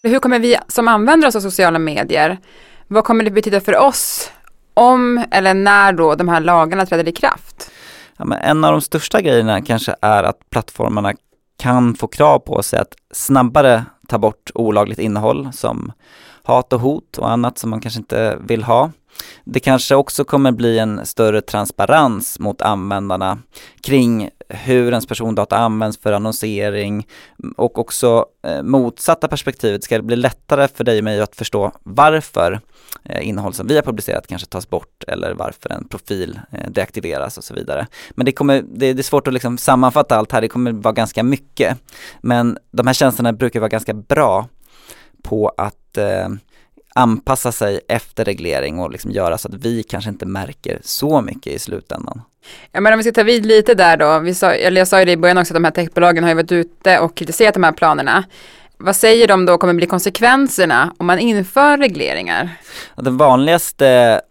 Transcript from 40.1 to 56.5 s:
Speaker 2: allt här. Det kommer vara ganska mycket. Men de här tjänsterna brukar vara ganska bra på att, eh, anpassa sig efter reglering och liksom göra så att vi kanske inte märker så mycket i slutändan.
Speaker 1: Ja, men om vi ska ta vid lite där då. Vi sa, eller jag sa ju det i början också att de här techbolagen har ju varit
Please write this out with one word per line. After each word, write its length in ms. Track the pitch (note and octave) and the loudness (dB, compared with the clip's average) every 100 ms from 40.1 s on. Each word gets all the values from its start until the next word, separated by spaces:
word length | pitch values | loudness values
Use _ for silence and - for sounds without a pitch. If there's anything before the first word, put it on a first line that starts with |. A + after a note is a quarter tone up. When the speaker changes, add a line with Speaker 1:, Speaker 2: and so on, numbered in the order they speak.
| A2+ | 0
Speaker 2:
allt 160 | A2 | 0
här. 80 | B2+ | -2
Det 80 | A2 | -2
kommer 240 | B2 B2 | -4 -4
vara 220 | A2+ G#2+ | -2 -2
ganska 280 | G#2+ A2+ - | -2 -4 -2
mycket. 560 | A#2+ C#3 - - G#2 C3 _ - - - | -2 -2 -6 -4 -2 -2 _ -20 -20 -10
Men 380 | A#2 A#2+ A#2+ G#2+ _ | -2 0 0 -4 _
de 160 | A2+ B2 | -2 -2
här 80 | |
tjänsterna 380 | C3 C3+ A#2+ A#2+ | 2 0 2 -2
brukar 280 | A2 B2 A#2 | -2 -4 -2
vara 80 | A2 | -4
ganska 260 | A2+ - | -4 -6
bra 540 | G#2+ G2+ C#3+ C3+ F#2+ A#2+ - _ _ - - _ _ | -10 -4 0 2 0 -4 -16 _ _ -20 -20 _ _
på 300 | - A2 G#2 - | -8 -2 -2 -2
att, 400 | G2+ - _ - | -8 -10 _ -6
eh, 320 | G#2 F#2+ F#2+ G2+ _ _ _ _ _ | -4 -4 -6 -10 _ _ _ _ _
anpassa 580 | - A#2+ A2 - C3 B2 | 0 0 0 -2 -2 -2
sig 280 | A#2 G#2 G2 _ | -4 -4 -4 _
efter 360 | A#2 - - | -6 -6 -6
reglering 540 | G2 G2 E2 C#2 C#2 E2 | -6 -4 -4 -4 -4 -6
och 120 | E2+ | -8
liksom 200 | - - | -8 -8
göra 280 | G2+ F2+ E2 | -4 -2 -4
så 100 | - | -8
att 60 | |
vi 280 | G2 A#2 A#2 | -8 -4 -4
kanske 280 | G#2+ F#2+ G#2+ | -6 -8 -8
inte 160 | G2+ F#2+ | -10 -8
märker 540 | F#2+ E2+ - - G1+ | -8 -10 -12 -10 -10
så 380 | - - D3 D#3 | -8 -6 0 0
mycket 320 | A2+ - - | -2 -10 -12
i 60 | C#2+ | -12
slutändan. 640 | - - - - - A#2 - _ - - - | -10 -12 -12 -12 -12 -14 -18 _ -20 -20 -10
Speaker 1:
Ja, 80 | F#3+ | 0
men 120 | G#3 | 2
om 60 | A3 | 2
vi 40 | |
ska 100 | A3 | 2
ta 100 | A#3 | 2
vid 240 | G#3+ A#3+ G#3+ | 2 2 4
lite 280 | A3 G#3+ | 4 6
där 220 | G#3+ F3 D#3+ | 6 6 6
då. 220 | D3+ D#3+ | 4 2
Vi 160 | E3 | 0
sa, 180 | F#3 F#3+ | 0 0
eller 280 | - F#3 F#3 | 2 2 2
jag 80 | F#3 | 4
sa 100 | G3 | 4
ju 60 | |
det 80 | F#3 | 4
i 40 | E3+ | 4
början 220 | F3 F3+ | 4 4
också 140 | F3 | 2
att 40 | E3 | 0
de 80 | |
här 80 | E3+ | 0
techbolagen 520 | D#3 E3+ - F3 E3+ | 0 -4 2 2 4
har 60 | E3+ | 2
ju 60 | E3 | 0
varit 160 | E3 | 0